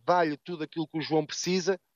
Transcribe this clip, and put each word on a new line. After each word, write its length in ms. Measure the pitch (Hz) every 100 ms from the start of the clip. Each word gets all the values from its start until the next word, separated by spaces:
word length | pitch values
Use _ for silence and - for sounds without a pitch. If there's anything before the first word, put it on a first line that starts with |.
| -
Dá-lhe 320 | 180 165 147
tudo 260 | - 170
aquilo 240 | 156 165 151
que 120 | 160
o 20 |
João 240 | 143 156 151
precisa 540 | - 175 190 170 185 _